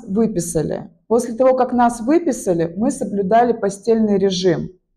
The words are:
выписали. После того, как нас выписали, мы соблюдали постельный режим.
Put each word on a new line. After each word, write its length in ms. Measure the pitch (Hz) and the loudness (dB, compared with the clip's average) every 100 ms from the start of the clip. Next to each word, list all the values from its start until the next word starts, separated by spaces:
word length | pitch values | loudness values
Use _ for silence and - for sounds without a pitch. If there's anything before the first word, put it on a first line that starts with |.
| - | -6
выписали. 840 | 190 226 175 170 165 156 - - _ - | 0 0 -2 -4 -4 -4 -6 -10 _ -2
После 260 | 233 240 | -2 0
того, 200 | 226 262 | 2 2
как 180 | 254 247 | 4 2
нас 280 | 240 240 233 | 2 2 0
выписали, 720 | 226 330 330 226 - 170 165 175 | 0 0 0 -2 -2 0 -2 -2
мы 140 | 247 | -4
соблюдали 640 | - 190 202 190 226 247 | -4 -4 -2 2 2 2
постельный 680 | 226 196 196 - 226 214 202 | 0 -4 -4 0 2 2 2
режим. 520 | 196 180 185 160 160 - _ | 0 0 0 0 -4 -12 _